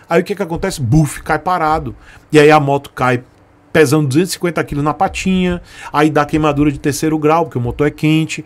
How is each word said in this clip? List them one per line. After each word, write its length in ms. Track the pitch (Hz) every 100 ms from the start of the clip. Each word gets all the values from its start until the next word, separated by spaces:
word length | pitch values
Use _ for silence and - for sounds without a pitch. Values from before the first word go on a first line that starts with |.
| -
Aí 140 | 170
o 20 |
que 100 | 180
que 80 | 196
acontece? 380 | 175 165 190 170
Buf, 420 | 117 147 147 -
cai 160 | - 151
parado. 560 | 185 180 156 160 131 101 - - _
E 60 | 151
aí 120 | 147
a 80 | 151
moto 320 | 139 139 -
cai 280 | - 127 123 - _ _ _ _
pesando 380 | 165 143 156 143
duzentos 220 | 135 180
e 20 |
cinquenta 300 | - 175 160
quilos 180 | - 147
na 120 | 147
patinha, 680 | 147 190 - 190 185 180 175 - - -
aí 160 | 143 156
dá 160 | 147
queimadura 480 | 147 156 156 143 151
de 60 | 135
terceiro 400 | 151 131 160 156
grau, 260 | 151 160
porque 140 | 123 127
o 20 |
motor 260 | 120 120 147
é 20 |
quente, 520 | 151 151 160 156 -